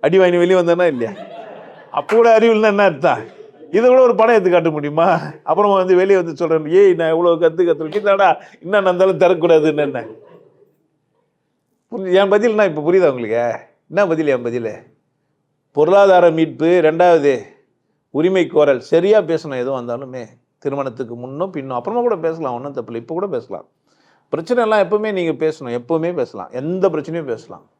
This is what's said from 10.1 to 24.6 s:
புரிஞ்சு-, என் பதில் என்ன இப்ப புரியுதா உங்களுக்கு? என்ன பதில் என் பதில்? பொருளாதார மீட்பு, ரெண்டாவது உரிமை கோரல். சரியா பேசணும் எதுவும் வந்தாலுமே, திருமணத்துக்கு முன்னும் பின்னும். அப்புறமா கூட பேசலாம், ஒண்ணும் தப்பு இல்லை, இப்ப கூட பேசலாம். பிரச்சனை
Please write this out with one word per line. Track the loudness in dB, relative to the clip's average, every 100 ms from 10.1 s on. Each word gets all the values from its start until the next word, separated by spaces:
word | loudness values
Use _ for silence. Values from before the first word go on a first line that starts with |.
| -18 -20 -20 _ _ _ _ _ _ _ _ _ _ _ _ _ _ _
புரிஞ்சு-, | -10 0
என் | 2 4
பதில் | 2 2
என்ன | 2 0
இப்ப | 0
புரியுதா | 0 2 2
உங்களுக்கு? | 0 -4 -2 -2 -6 -12 _ _
என்ன | -2 -2
பதில் | 0 -2
என் | -2
பதில்? | -2 -6 -8 -10 -20 _ _ _ _ _ _ _ _
பொருளாதார | -2 2 4 6 6 4
மீட்பு, | 2 -2 -2 0
ரெண்டாவது | 2 2 2 4 4 2 -2 -6 _ _ _ _ _ _
உரிமை | -2 0 0 0
கோரல். | 2 2 0
சரியா | 0 0 4 2
பேசணும் | 2 -6 -6 -8
எதுவும் | -6 -6 -8
வந்தாலுமே, | -10 -10 -16 -16 _ _ _
திருமணத்துக்கு | -8 -6 -8 -8 -12 -12
முன்னும் | -14 -8 -8
பின்னும். | -8 -8 -8
அப்புறமா | -6 -4
கூட | -2 -2
பேசலாம், | -6 -6 -8
ஒண்ணும் | -8 -10
தப்பு | -12 -10
இல்லை, | -12
இப்ப | -10
கூட | -8 -6
பேசலாம். | -8 -10 -16 -16 _ _ _ _ _ _
பிரச்சனை | -8 -4 -2